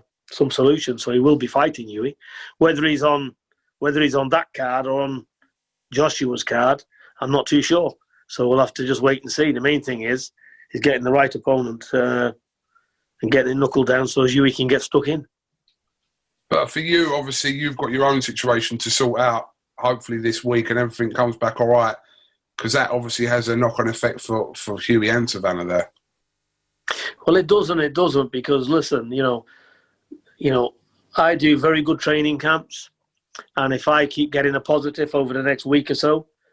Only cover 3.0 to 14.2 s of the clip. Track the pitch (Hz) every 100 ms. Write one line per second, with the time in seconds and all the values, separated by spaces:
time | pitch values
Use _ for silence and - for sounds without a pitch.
3 | 147 147 131 - _ _ _ - 143 147
4 | 147 139 135 160 - - 127 131 131 135
5 | 135 131 - _ _ _ _ _ - 131
6 | 151 - 131 120 - 120 123 113 - _
7 | - - 127 143 - 147 147 170 156 -
8 | _ _ - - 123 131 127 - 127 120
9 | 135 135 120 - 151 123 139 147 135 117
10 | 117 127 - _ _ _ _ - 147 127
11 | 123 139 131 110 139 131 120 113 - 127
12 | 123 123 123 - _ _ _ _ _ _
13 | _ - 110 135 127 135 135 135 123 127
14 | 131 139